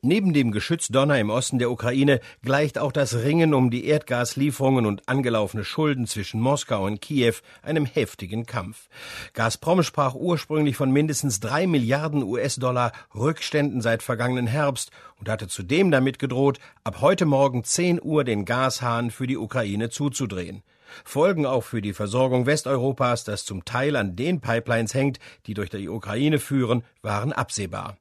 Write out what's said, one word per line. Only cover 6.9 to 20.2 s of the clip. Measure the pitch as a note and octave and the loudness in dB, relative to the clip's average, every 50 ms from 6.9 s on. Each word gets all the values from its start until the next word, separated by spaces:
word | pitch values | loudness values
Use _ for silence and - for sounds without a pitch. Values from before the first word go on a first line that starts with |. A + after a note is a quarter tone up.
| G#2+ G2+ | -4 -6
Kiew | - - D3+ C#3 A#2+ A#2 A2+ - _ - - - | -8 -4 0 2 2 2 2 0 _ -20 -20 -16
einem | - - D#3 D#3+ D3 | -8 -2 0 0 0
heftigen | B2 - D#3 A#2+ - - - G#2 F2+ G2+ A2 A#2+ | 0 0 -2 -2 -2 -4 -12 -10 -8 -6 -6 -6
Kampf. | - - A#2 F#2 G2+ A2 - - _ _ - - - - - - - | -6 -6 -6 -6 -8 -14 -16 -20 _ _ -18 -16 -14 -14 -14 -14 -12
Gazprom | _ - A2+ A2+ - - - D#3+ F3+ F#3 | _ 0 0 0 0 -2 0 2 4 4
sprach | E3 - - - C#3+ C3 B2 | 4 2 2 0 0 0 0
ursprünglich | C3 - F3+ F3 D3+ - _ D3+ D#3 D3+ D3 B2 | -2 -2 0 0 -2 -2 _ 0 2 2 2 2
von | - D3 C3 | 2 2 4
mindestens | C3 C#3+ D3+ D#3 D3 - - C#3+ A2+ G2+ | 4 4 4 2 0 -2 -2 -2 -2 -2
drei | G2+ A2 C3 D#3 F#3 | -4 -2 0 0 2
Milliarden | F#3+ E3 C#3+ A#2+ A2+ C3 C#3+ D3+ D#3 D3 D3 | 2 2 2 2 2 0 0 0 0 0 -2
U-S-Dollar | C3 F#2 A2+ A#2+ A2+ C#3 - - B2 B2+ B2 B2 B2 A#2 - - - _ _ | -2 0 -2 -2 -2 -2 -4 -2 -2 0 0 2 0 0 -2 -6 -20 _ _
Rückständen | G#2 A#2 D3 D#3+ - - - - D3+ C#3+ D3 - B2+ | -2 -2 -2 0 -2 -6 -2 0 0 0 0 0 0
seit | A2 A#2 A#2 A2+ | 0 0 0 0
vergangenen | - - B2 G#2+ A#2+ B2 B2+ B2+ A#2+ | 0 -4 -4 -2 0 -2 0 0 0
Herbst | A#2 A#2 D3+ D3+ C#3+ C3 - - - _ - - - _ _ | 0 0 0 0 0 -2 -4 -8 -10 _ -20 -20 -20 _ _
und | G2+ A2 | -4 -4
hatte | A2 G#2+ G#2+ F2+ | -4 -4 -4 -10
zudem | - - G2 F2 C3+ E3 G3 F#3 | -8 -10 -4 0 2 4 4 6
damit | D#3 C3 C3 C3+ C3 - | 6 4 4 2 0 -2
gedroht, | - C3+ B2 B2+ C#3 C#3 C3+ - - - _ _ | -4 -2 0 2 2 2 2 0 -8 -20 _ _
ab | _ A2+ G2 - | _ -8 -4 2
heute | A2+ D3+ G3 F#3 F#3 | 4 4 4 4 2
Morgen | D#3 C#3 C3+ C#3 C#3 B2 B2 A2+ | 2 4 4 4 2 2 -2 -4
zehn | - - - F3 F3+ F3 E3+ | -2 -2 0 2 2 2 0
Uhr | - D3 D#3 D3+ C#3 | 0 0 0 0 2
den | B2 A2 G#2 G2+ | 2 0 -2 0
Gashahn | F2+ A#2 B2+ C3 C3 B2+ - B2+ A#2+ A#2 A#2 A#2+ A#2 | -2 0 0 2 0 0 -2 -2 -2 -2 0 -2 -4
für | A2 - C3 | -4 -6 -4
die | B2 C3+ - | -4 -4 -4
Ukraine | A2 A2 - C3 A2+ G2+ G2 G#2 A2+ A#2 | -4 -4 -4 -4 -2 -2 -2 -4 -4 -4
zuzudrehen. | - - D3 C#3+ A#2+ - | -4 -2 -4 -2 -2 -4